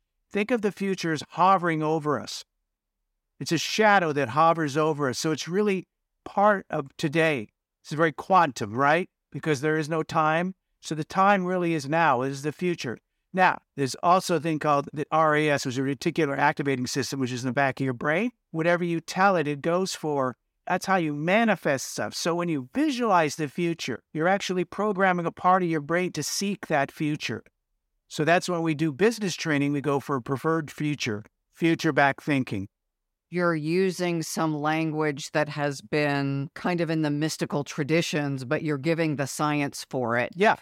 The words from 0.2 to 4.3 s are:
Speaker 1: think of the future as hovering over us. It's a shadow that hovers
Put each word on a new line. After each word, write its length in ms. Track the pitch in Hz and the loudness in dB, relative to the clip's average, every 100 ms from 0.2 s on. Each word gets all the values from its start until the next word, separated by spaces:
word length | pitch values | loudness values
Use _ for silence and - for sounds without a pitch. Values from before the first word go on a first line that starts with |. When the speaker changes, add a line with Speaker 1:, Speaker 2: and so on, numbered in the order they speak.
| _ | _
Speaker 1:
think 220 | 202 214 | -2 0
of 100 | 247 | 0
the 100 | 202 | 0
future 420 | - 196 185 165 | -2 -2 -2 -2
as 100 | 151 - | -2 -4
hovering 520 | - 180 190 175 160 | 2 6 6 4 0
over 380 | 156 160 147 135 | 0 0 0 -2
us. 260 | - - - _ _ _ _ _ _ _ _ - | -4 -12 -14 _ _ _ _ _ _ _ _ -10
It's 120 | 139 | -2
a 60 | 160 | -2
shadow 560 | - - 214 202 170 | -2 2 4 4 4
that 160 | 143 | 0
hovers 480 | 131 | 0